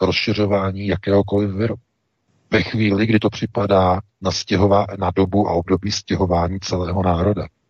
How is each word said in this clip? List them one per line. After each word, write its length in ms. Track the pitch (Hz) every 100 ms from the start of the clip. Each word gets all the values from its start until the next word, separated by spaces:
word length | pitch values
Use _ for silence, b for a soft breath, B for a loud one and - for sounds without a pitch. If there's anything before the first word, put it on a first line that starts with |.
rozšiřování 840 | 92 87 - 107 101 101 95 95 101
jakéhokoliv 640 | 92 - 98 98 101 104
viru. 260 | 95 113 - _ _ _ _ _ _ _
Ve 100 | -
chvíli, 440 | - 113 107 98 110
kdy 140 | 107
to 100 | 104
připadá 720 | - 110 - 98 95 92 92 - _
na 100 | 95
stěhová-, 680 | 82 - 95 101 98 101 98
na 140 | 90 90
dobu 320 | 92 101 98
a 60 |
období 380 | 85 85 92 101
stěhování 680 | - - 92 95 85 87 95
celého 440 | - 92 87 92
národa 440 | 90 85 92 98 - -